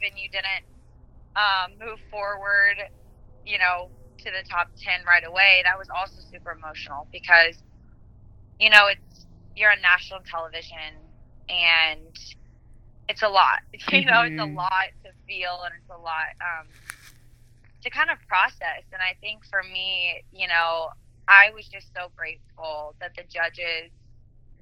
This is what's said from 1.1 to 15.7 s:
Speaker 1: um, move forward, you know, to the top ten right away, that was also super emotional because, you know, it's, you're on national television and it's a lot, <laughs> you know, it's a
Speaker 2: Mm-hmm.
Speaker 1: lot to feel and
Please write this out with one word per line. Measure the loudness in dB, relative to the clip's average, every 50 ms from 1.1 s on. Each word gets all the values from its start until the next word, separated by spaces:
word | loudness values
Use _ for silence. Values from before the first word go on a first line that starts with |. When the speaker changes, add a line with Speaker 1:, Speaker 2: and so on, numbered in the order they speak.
| -20 -20 -18 -8 -4
Speaker 1:
um, | -2 0 0 0 -2 -4 -6 -10 -16
move | -16 -16 -16 -16 -18 -16
forward, | -12 -10 -8 -8 -8 -8 -4 0 2 4 4 2 2 0 -6 -14 -14 -20 -20 -20 -20 -20 -20 -20 -20 -18 -10
you | -6 -2
know, | 0 0 0 0 -2 -8 -14 -18 -20 -20 -20 -20 -18
to | -14
the | -10 -10 -10 -10
top | -6 -4 -4 -4 -6 -8
ten | -12 -6 -6 -6 -2 2
right | 4 2 2 2
away, | 0 0 2 4 6 6 4 4
that | 2 -2
was | -2 -6 -10
also | -8 -8 -8 -8 -12 -20 -20 -20
super | -20 -18 -16 -16
emotional | -16 -14 -16 -18 -16 -16 -16 -14 -14 -14 -14 -16
because, | -18 -6 2 6 8 8 8 6 2 -6 -20 -20 -20 -20 -20 -20 -20 -20 -20 -20 -20 -20 -20 -20 -20 -20 -20 -16 -6 0
you | 4 8
know, | 8 8 8
it's, | 6 2 -4 -8 -20 -20 -20 -20 -20 -20 -20 -20 -16 -6
you're | 0 2 2
on | 2 2
national | 2 2 2 2 0 -6 -16 -16
television | -14 -10 -10 -10 -10 -10 -12 -14 -14 -14 -16 -16 -16 -16 -16 -20 -20 -20 -20 -20 -20 -20 -20 -20 -12 -6
and | -2 0 2 4 4 4 4 2 -2 -6 -14 -20 -20 -20 -20 -20 -20 -20 -20 -20 -20 -20 _ -20 -20 -20 -20 -20 -20 -18 -12
it's | -12 -8 -4 -2
a | 2
lot, | 4 4 4 4 4 0 -4 -10 -18
<laughs> | -12 -4 0
you | 2 2 4
know, | 4 4 4
it's | 4 2 -2 -6
a | -6
Speaker 2:
Mm-hmm. | -6 -6
Speaker 1:
lot | -6 -4 -2 -2 -2 -4 -4 -8 -18 -20
to | -20 -20 _ _
feel | -16 -12 -10 -8 -8 -8 -8 -12
and | -14